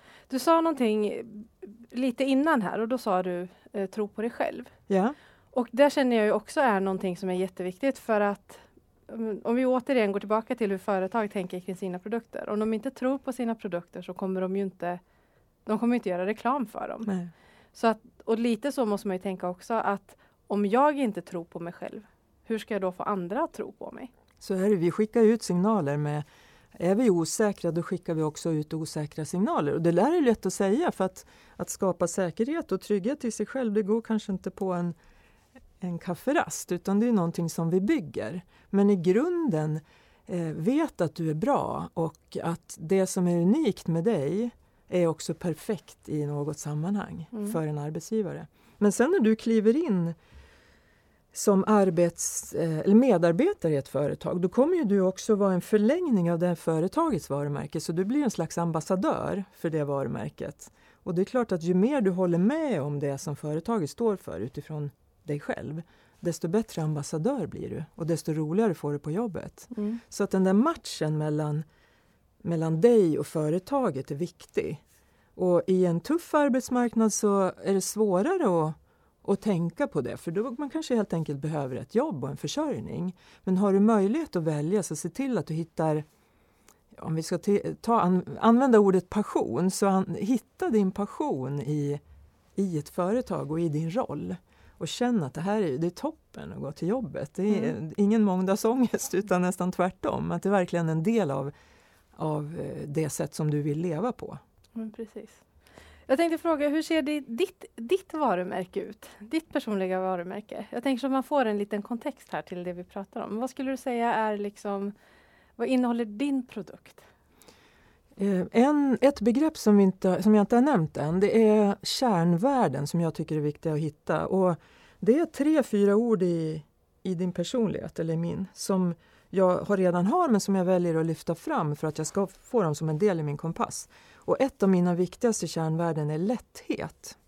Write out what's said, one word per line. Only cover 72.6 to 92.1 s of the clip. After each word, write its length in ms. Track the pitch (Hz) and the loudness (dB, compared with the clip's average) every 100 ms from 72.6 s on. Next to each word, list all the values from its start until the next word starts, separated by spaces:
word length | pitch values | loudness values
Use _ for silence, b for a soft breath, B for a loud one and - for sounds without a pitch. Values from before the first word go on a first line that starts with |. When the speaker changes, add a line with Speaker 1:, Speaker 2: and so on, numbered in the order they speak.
| 160 160 | 0 4
Speaker 2:
dig 380 | 233 233 175 147 | 6 8 6 2
och 80 | 147 | -2
företaget 840 | 165 151 175 - 277 240 131 - | -2 0 -2 0 0 0 -2 -8
är 40 | 143 | -6
viktig. 680 | 175 - - - 78 147 _ b b b b - | -6 -8 -6 -4 -4 -8 _ b b b b -2
Och 260 | 180 175 - | 2 2 4
i 180 | 185 180 | 4 4
en 140 | 165 | 2
tuff 340 | - 330 - | 0 -2 2
arbetsmarknad 800 | 311 285 254 - 247 240 226 220 | 2 4 2 0 0 0 2 2
så 380 | - 208 202 185 - | 2 2 2 2 -2
är 100 | - | 0
det 80 | 196 | 0
svårare 840 | - 208 214 180 254 381 262 170 156 | 0 0 2 2 2 2 2 2 0
att, 60 | 160 _ _ _ _ - | -4 _ _ _ _ -2
att 120 | 196 | 0
tänka 460 | 214 175 170 - 285 | 0 0 -2 -2 -2
på 140 | 156 | -2
det, 160 | 120 104 | -4 -6
för 140 | - | -6
då 240 | 170 247 240 | -4 -4 -6
man 120 | 294 | -6
kanske 260 | 311 311 240 | -6 -2 0
helt 180 | 202 | 0
enkelt 260 | 165 151 139 | -2 -4 -6
behöver 360 | 156 156 131 127 | -4 -4 -4 -6
ett 200 | - 214 | -2 -2
jobb 280 | 311 156 | -2 -4
och 60 | 135 | -8
en 80 | - | -8
försörjning. 800 | 151 285 302 160 - 123 180 - b b | -6 -4 -4 -4 -6 -6 -6 -8 b b
Men 140 | - 185 | 0 2
har 160 | 202 | 4
du 60 | 196 | 6
möjlighet 560 | 208 220 196 285 302 180 | 6 6 4 0 -2 -2
att 80 | |
välja, 400 | 160 151 151 208 | 0 0 0 -2
så 120 | 165 160 | -2 -6
se 140 | 175 | -6
till 280 | - 269 220 | -4 -2 -2
att 100 | - | -2
du 60 | |
hittar, 500 | 160 165 - 160 151 151 b b b b b b b _ - | -6 -6 -2 0 0 -4 b b b b b b b _ -14
om 160 | - 160 | -6 -4
vi 80 | |
ska 140 | 160 170 | -4 -4
te-, 380 | - 202 165 151 | 0 0 0 -6
ta 180 | - 226 | 0 2
an-, 360 | 175 180 - - | 4 2 0 2
använda 380 | 226 233 269 220 | 4 6 8 6
ordet 300 | 196 185 180 | 6 4 0
passion, 640 | 214 202 - - 117 185 | -4 0 -2 0 0 0
så 160 | - 196 | 2 2
an-, 280 | 190 - 165 | 2 0 -4
hitta 500 | 202 254 - _ 370 | 0 0 -2 _ 0
din 220 | 220 190 | 2 2
passion 680 | 190 202 - 294 156 131 143 | -2 -8 -4 -4 -2 -4 -6
i, 400 | 143 151 143 143 - | -4 -2 -2 -4 -10